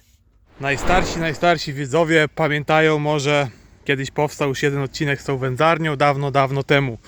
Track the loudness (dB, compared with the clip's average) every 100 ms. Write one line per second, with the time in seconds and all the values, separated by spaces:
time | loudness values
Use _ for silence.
0 | _ _ _ _ _ -8 -4 -2 2 2
1 | 2 -2 -4 0 2 2 -2 -8 -2 0
2 | 4 4 2 0 -2 -2 2 2 4 2
3 | 0 -2 0 0 -2 -8 -20 _ -4 -4
4 | -2 -2 -4 -2 -4 0 -2 -2 -4 -4
5 | -4 -4 -4 -4 -4 0 2 2 -2 2
6 | 2 2 0 0 0 -2 0 0 0 -6